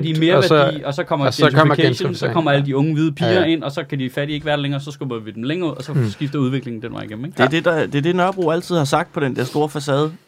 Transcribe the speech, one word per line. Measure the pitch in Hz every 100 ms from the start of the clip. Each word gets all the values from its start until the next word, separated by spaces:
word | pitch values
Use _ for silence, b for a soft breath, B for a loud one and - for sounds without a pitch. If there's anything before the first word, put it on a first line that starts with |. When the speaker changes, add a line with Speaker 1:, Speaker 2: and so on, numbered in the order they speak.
Speaker 1:
hipt, | 160 156
Speaker 2:
de |
merværdi, | 160 185
Speaker 1:
og |
så, | 180 156 139 151
Speaker 2:
og | 143
så | 143
kommer | 165 156 131
Speaker 1:
og |
så | 143 151
kommer | 139 147
Speaker 2:
gentrification, | 147 139
så | 123
Speaker 1:
gentrification, | 165 - 131
Speaker 2:
kommer | 170 151
alle | 143
Speaker 1:
ja. | 139
Speaker 2:
de | 135
unge | 156
hvide | 151 160
piger | 139 170
Speaker 1:
Ja, | 180
ja. | 160
Speaker 2:
ind, | 160
og | 139
så | 165
kan | 143 143
de | 131
fattige | 151 143
ikke | 147 151
være | 147
der |
længere, | 139 143
så | 143
skubber | 143 135 117
vi | 107
dem | 107
længere | 127 175 214
ud, | 143
og |
så | 151
Speaker 1:
Hmm. | 143 110
Speaker 2:
skifter | - 143 147
udviklingen | 127 135 127 113
den | 117
vej | 104
igennem, | 104 110
ikke? | 151 -
Speaker 3:
Det |
er |
Speaker 2:
Ja. | 131 165
Speaker 3:
det, |
der, | 170 160 104
det | 143
er |
det, | 160 180
Nørrebro | 180 190 160
altid | 170 170 170
har |
sagt | 139 156 175
på | 170
den | 135 120
der |
store | 127 147 151
facade. | 151 143 139 156 170